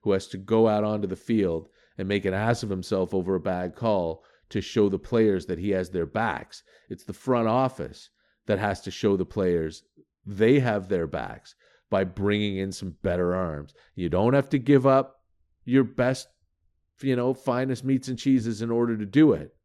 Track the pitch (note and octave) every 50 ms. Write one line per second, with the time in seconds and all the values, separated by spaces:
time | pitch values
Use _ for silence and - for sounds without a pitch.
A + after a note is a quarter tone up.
0 | _ G#2+ G2 F#2+ - - - F#2+ F#2+ G2+ A2+ A2 A2+ A2 G#2+ G#2 G#2+ G#2+ G#2+ G#2
1 | G2+ F#2 F#2 - _ - A#2 A2 G2 F2+ E2 D#2+ D#2+ _ _ _ _ _ _ -
2 | F#2+ F#2+ G2+ G2+ F#2+ G2 F#2 G2 G#2+ A#2 A#2 A2+ - G#2 G2 F#2+ F2 - G#2 F#2+
3 | F#2 F2 - F#2+ F2+ F2+ F#2+ F2+ D#2 G2 F2+ F2+ F2+ F2+ - - A#2+ A2+ G#2 F#2+
4 | F2 E2 D#2+ - _ _ _ _ _ _ - G#2+ F#2 - - A2+ G#2 G2+ F#2+ F#2+
5 | - - B2 A2+ A2 G#2+ G2 F#2 F2+ - F2+ D#2+ F#2 G#2 G2 F#2 F2+ E2+ F#2+ F2+
6 | E2 D#2+ - A2 A2+ A2 D#2 - - _ - - _ _ _ _ _ _ G#2 -
7 | - - F#2 - - - B2+ A#2+ A2+ A2 A2+ B2+ C3 C3 - - D2 - - -
8 | - _ _ _ _ _ _ _ _ - G#2 F#2 G#2+ G2+ G2 - - G2 - -
9 | - G#2+ G2 F#2 F#2 - - A2 F#2+ F2+ F2 E2 D#2+ D#2+ D#2 - _ _ _ -
10 | _ _ _ _ _ G2+ G#2 F#2+ A2 A2+ C#3 C#3+ B2 A#2+ G#2+ G#2 F#2+ F#2+ G2+ F2
11 | E2 D2 - C#2+ A#1 G1+ A1 - _ - _ _ _ _ _ _ _ _ G#2 G2
12 | G2 F#2 F2+ G2 G2 G2+ G#2 G#2 G#2 G#2 G2 F#2+ F#2+ G2 F#2+ - G2+ F#2+ E2 _
13 | - G2 F2 F2+ F2+ F2 F2+ F#2 F#2 E2+ D#2 C#2+ D2 C#2+ _ _ _ _ _ -
14 | F2+ E2 D2 F2+ G#2 A#2+ C3+ C#3+ C3+ - - C#3 A#2 B2 C#3+ C3+ B2 C3+ C3+ C3+
15 | C3+ - _ _ _ _ _ _ _ _ _ _ _ A#2+ B2 C3+ B2+ A2 - -
16 | B2 B2+ C3 - - _ _ _ _ _ _ _ _ _ _ _ _ _ _ _
17 | - C3+ B2+ B2 A#2+ B2+ C3 C3 - C3+ A#2+ B2 C3 C3+ B2+ A#2+ C3+ C3 C3+ C3
18 | C3 C3 B2+ A2+ - C#3 C3 B2+ A2 A#2 A2 G2+ A2+ A#2 A#2 A#2+ A#2+ A#2 A#2 G#2+
19 | G#2+ G2 G2 C#3+ D#3 D3 G#2+ D2+ D2 - _ _